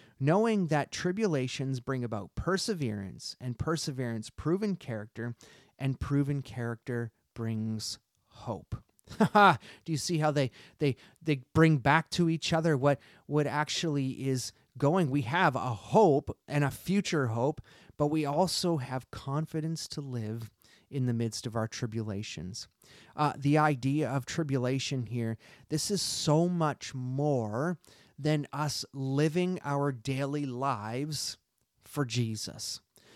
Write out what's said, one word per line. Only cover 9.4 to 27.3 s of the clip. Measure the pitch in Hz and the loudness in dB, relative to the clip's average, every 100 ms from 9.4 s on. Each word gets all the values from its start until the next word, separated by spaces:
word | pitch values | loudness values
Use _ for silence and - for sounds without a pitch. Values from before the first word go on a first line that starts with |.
| 196 135 - - - | 8 6 -2 -12 -4
you | 156 | -4
see | - 160 | 0 2
how | 151 | 2
they, | 143 127 - - - | 2 0 -2 -20 -2
they, | 147 - - _ | 0 0 -8 _
they | 156 139 - | -2 -2 0
bring | 156 160 147 | 6 6 6
back | 139 156 - | 6 4 2
to | - 170 | 0 2
each | 165 - | 0 0
other | 165 165 139 | 0 2 2
what, | 143 139 - - - | 2 0 -4 -20 -2
what | 147 143 | 0 0
actually | 143 151 - 170 143 135 - 135 | 0 -2 -2 0 0 -2 -2 -2
is | 131 - - _ - | -2 -4 -12 _ 0
going? | 139 185 147 | 2 4 4
We | 143 | 2
have | 113 170 170 | 0 2 4
a | 123 123 | 2 -2
hope | 110 - 196 190 143 - - - | -6 2 6 8 6 2 -8 -4
and | 147 | 0
a | 139 | 0
future | - - 202 - 160 123 | -2 0 0 2 0 0
hope, | 117 - - - - - - | 0 0 -2 -10 -20 -14 -2
but | 147 | 0
we | 156 | 2
also | 143 147 185 - 180 160 | 0 2 2 2 2 0
have | 123 131 - | -2 -6 -8
confidence | - 135 143 156 160 160 160 - | -10 -4 -2 -2 -4 -4 -4 -8
to | - | -8
live | 139 123 107 113 107 _ _ - _ | -6 -6 -4 -6 -8 _ _ -20 _
in | 143 | -2
the | 127 | 0
midst | 117 113 - 120 | 2 0 -4 -4
of | 113 | -2
our | 110 | -4
tribulations. | - 120 113 107 101 107 - 90 - - _ - - - | -4 -4 -4 -4 -6 -8 -8 -10 -10 -14 _ -20 -20 -12
Uh, | - 147 - | -2 0 0
the | 143 151 | 2 4
idea | 151 135 131 147 123 | 4 2 0 0 0
of | 135 | -2
tribulation | - - 151 135 123 135 - 131 | -4 -4 -2 0 0 -2 -2 -4
here, | 110 120 113 113 - - - | -4 -4 -4 -4 -10 -20 -6
this | 156 - | -4 -2
is | 202 | -2
so | - - - 151 175 | -2 -2 2 4 4
much | 175 151 - - | 2 0 -2 -8
more | 131 127 135 147 | -6 -4 0 2